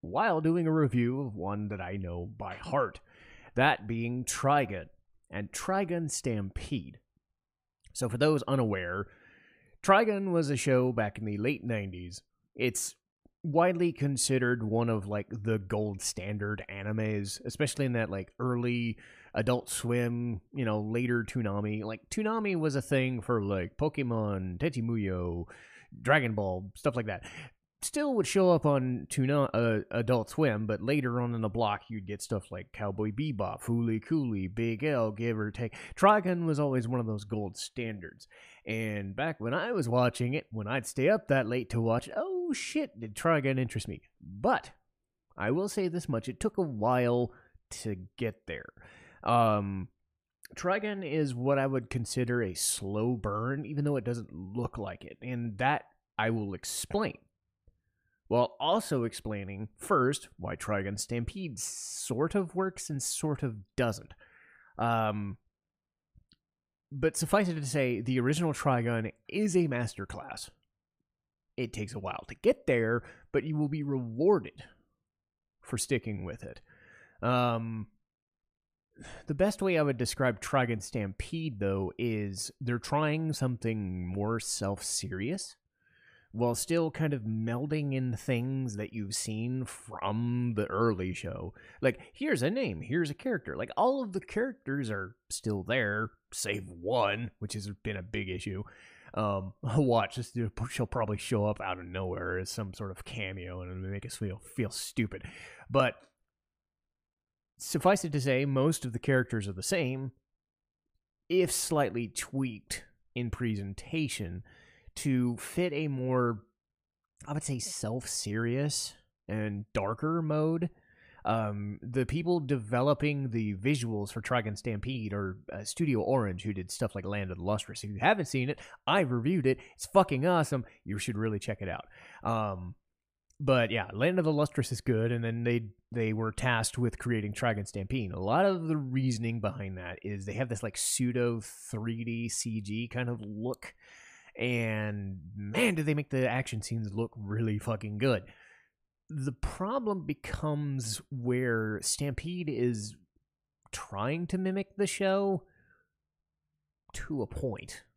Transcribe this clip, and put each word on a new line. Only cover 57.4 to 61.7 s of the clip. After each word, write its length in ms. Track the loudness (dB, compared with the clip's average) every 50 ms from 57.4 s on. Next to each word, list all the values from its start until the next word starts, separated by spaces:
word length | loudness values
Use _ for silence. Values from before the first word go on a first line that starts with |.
| _ _ _ _ _ -20 _ _ _ _ _ _ _ _ _ _ _
While 280 | _ 4 4 4 4 0 0
also 440 | 2 4 4 4 2 2 0 0 0
explaining, 680 | 0 -2 -6 -6 -6 -6 -4 -6 -8 -6 -8 -8 -10 _
first, 520 | _ 0 2 4 6 6 4 4 0 -6 -12 -14
why 180 | -8 -6 -6 -6
Trigun 440 | -4 -2 -2 -2 0 0 -2 -4 -6
Stampede 600 | -4 -4 -2 -4 -4 -4 -6 -6 -8 -6 -6 -6
sort 760 | -8 -8